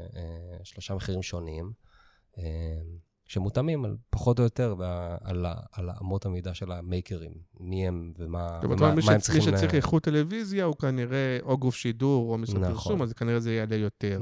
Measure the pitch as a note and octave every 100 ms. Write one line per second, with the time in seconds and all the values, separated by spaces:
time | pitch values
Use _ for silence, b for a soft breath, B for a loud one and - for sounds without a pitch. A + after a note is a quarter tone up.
0 | E2+ - E2 E2+ F2 F2 F#2 - - F#2+
1 | F#2 F#2 F#2 F2 E2 D#2 F2+ A2+ b b
2 | b b b - E2 D#2+ E2 D#2+ E2 E2
3 | - _ - F#2+ F#2+ B2+ D3+ D#3 A2+ G#2+
4 | - A2 B2 A#2+ A#2+ - A#2+ F#2 F2+ F2
5 | F2 E2+ F#2+ F2+ F2 E2+ - - F2 F2+
6 | F#2 G2 G2+ F2+ F2+ F2 F2+ F2 F2 F2+
7 | - F2+ D#2+ D#2+ - - F2+ F#2+ F#2 F2
8 | E2+ D#2+ E2 E2+ E2+ E2+ - F#2+ D3+ D#3
9 | G#2+ G#2+ - D#3 E3 D3+ E3 D3 - D#3+
10 | D#3 D3+ D3+ A3 G#3 G3 F3 D3 C#3+ C3
11 | A#2+ C3+ C3 B2+ - C3 B2+ - B2 A2+
12 | C3+ C#3 A#2 A2+ A2+ G2 F#2 E2+ - G3
13 | A#2+ - A#2 A#2 A#2 A2+ G#2+ A2 G#2 -
14 | G#2 G2